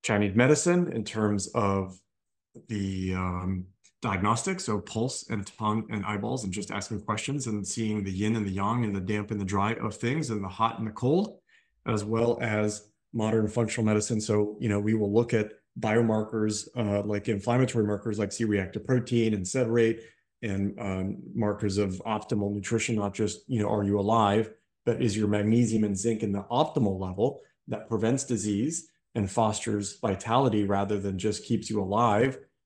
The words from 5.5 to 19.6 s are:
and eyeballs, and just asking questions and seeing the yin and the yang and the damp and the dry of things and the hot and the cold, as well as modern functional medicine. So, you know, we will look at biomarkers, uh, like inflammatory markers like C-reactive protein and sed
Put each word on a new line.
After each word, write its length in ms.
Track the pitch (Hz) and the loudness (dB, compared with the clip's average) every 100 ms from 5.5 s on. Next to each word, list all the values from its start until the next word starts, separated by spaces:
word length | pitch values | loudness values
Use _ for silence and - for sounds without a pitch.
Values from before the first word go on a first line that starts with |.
| - 107 107 107 | -4 -2 -2 -2
and 160 | 107 101 | -6 -4
eyeballs, 380 | 104 110 131 | -4 -4 -4
and 100 | 101 | -4
just 160 | 95 92 | -6 -6
asking 300 | 101 - 104 | -8 -6 -8
questions 460 | - 107 - 143 120 | -4 -4 -4 -4 -4
and 200 | 107 95 | -4 -4
seeing 360 | - 110 107 | -4 -2 -2
the 80 | 98 | -2
yin 240 | 92 107 113 | -2 0 0
and 100 | 101 | -2
the 60 | |
yang 340 | 95 101 120 110 | -2 0 0 0
and 100 | 98 | -2
the 60 | |
damp 300 | 92 104 101 | -2 -2 -2
and 100 | 104 | -4
the 40 | 95 | 0
dry 280 | 101 101 | 0 0
of 220 | 117 110 - | 0 -4 -2
things 340 | 117 151 131 | -2 -2 -2
and 120 | 107 | -4
the 60 | 95 | -4
hot 300 | 92 113 - | 0 -2 0
and 100 | 110 | -8
the 40 | |
cold, 480 | - 123 170 208 - _ _ _ _ - | -2 2 2 0 -8 _ _ _ _ -2
as 180 | 110 104 | -2 0
well 320 | 113 117 113 | 2 2 2
as 520 | 113 107 107 107 - _ _ | 0 2 0 -2 -14 _ _
modern 360 | 117 110 110 104 | -2 2 2 2
functional 380 | 120 110 - 107 | 0 0 0 2
medicine. 360 | 104 - 110 | 2 2 -2
So, 340 | 104 104 104 107 | 2 2 0 -2
you 100 | 117 | 0
know, 100 | 101 | 0
we 140 | 104 | 2
will 180 | 110 101 | 2 4
look 220 | 107 117 | 4 4
at 200 | 113 107 - _ - | 2 0 -8 _ -4
biomarkers, 880 | 107 113 117 107 107 110 107 104 - 123 | 2 4 4 2 0 0 0 -2 -6 -4
uh, 260 | 107 101 | 0 0
like 240 | 101 104 113 | 0 -2 0
inflammatory 580 | 101 120 123 127 120 104 | -2 2 2 4 2 0
markers 340 | 101 113 104 | 0 -4 -2
like 120 | 101 | -4
C-reactive 540 | - 110 101 92 104 - | -2 0 2 0 -6 0
protein 480 | 127 117 120 110 | 0 2 2 2
and 140 | 104 90 | 0 -2
sed 200 | 131 | -2